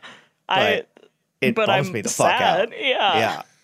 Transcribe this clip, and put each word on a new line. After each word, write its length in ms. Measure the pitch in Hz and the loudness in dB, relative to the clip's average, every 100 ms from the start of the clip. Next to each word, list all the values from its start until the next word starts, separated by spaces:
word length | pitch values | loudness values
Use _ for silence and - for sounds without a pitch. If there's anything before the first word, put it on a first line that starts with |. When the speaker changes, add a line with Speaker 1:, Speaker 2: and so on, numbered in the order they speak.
| - - _ _ - | -10 -20 _ _ -4
Speaker 1:
I, 80 | 190 214 202 - _ | 0 0 -2 -6 _
Speaker 2:
But 140 | _ _ _ - | _ _ _ -2
it 140 | 131 | 0
Speaker 1:
but 140 | 226 208 | 0 2
Speaker 2:
bums 180 | 190 185 | 0 0
Speaker 1:
I'm 40 | |
Speaker 2:
me 80 | 113 | -4
the 80 | - | -6
fuck 220 | - - 233 | 0 2 4
Speaker 1:
sad. 300 | 226 175 233 | 2 2 -2
Speaker 2:
out. 100 | - | -4
Speaker 1:
Yeah. 600 | 269 254 202 160 107 76 - _ | -4 0 2 2 0 -4 -12 _